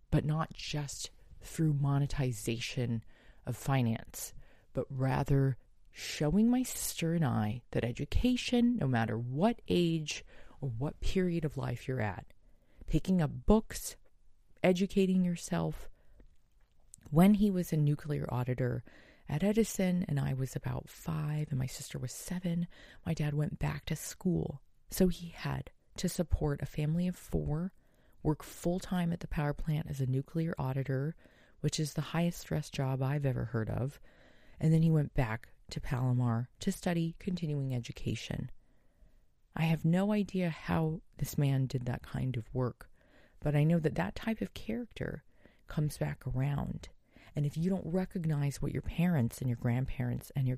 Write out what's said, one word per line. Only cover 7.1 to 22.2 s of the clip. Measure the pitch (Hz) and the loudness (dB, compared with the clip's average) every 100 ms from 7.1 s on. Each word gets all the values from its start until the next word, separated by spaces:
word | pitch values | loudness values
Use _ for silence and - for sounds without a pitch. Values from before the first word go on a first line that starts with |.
and | 170 135 | 2 2
I | 113 107 120 - | 2 0 -2 -2
that | 131 | -2
education, | 120 120 143 - 247 247 - 240 240 240 | -2 -4 2 4 4 2 2 4 4 4
no | 131 | 2
matter | 117 110 110 | 2 2 0
what | 123 135 220 233 - | -2 2 2 2 2
age | 180 170 165 151 - - - - - | 4 4 2 -2 -8 -10 -18 -18 -8
or | 139 113 | -6 -2
what | 147 - | -4 0
period | - 190 180 170 | 2 4 2 2
of | 151 131 | -2 -2
life | 127 120 - | -4 -4 -4
you're | 127 | -2
at, | 107 87 - - - - _ - - | -2 -4 -12 -20 -20 -20 _ -14 0
picking | 151 - 185 | 2 4 2
up | 147 123 - | 2 0 6
books, | 220 - - - - - - - - - - | 6 6 -8 -10 -12 -20 -20 -20 -20 -20 2
educating | 185 180 196 202 190 185 | 4 4 4 4 4 4
yourself. | 175 170 - 170 160 - - - - - - - _ _ - - - - - | 2 0 -2 -2 0 -4 -10 -14 -20 -20 -20 -20 _ _ -20 -20 -20 -20 0
When | 151 196 202 | 6 8 8
he | 208 | 4
was | 180 170 | 2 0
a | 156 | 2
nuclear | 147 147 147 143 - | 4 2 -2 -4 -2
auditor | 123 123 127 123 123 - - - - - | -2 -2 0 0 -2 -8 -20 -20 -20 -6
at | 147 | 0
Edison, | 196 214 214 - 185 180 - | 2 2 2 2 0 2 0
and | 139 | -2
I | 139 | 0
was | 131 131 - | -2 -4 -4
about | 131 127 - | -4 -6 -8
five | - - 156 151 151 151 | -12 -6 -4 -2 -4 -2
and | 135 | -2
my | 131 | -4
sister | - - 139 | -6 -10 -8
was | 127 | -8
seven, | - | -10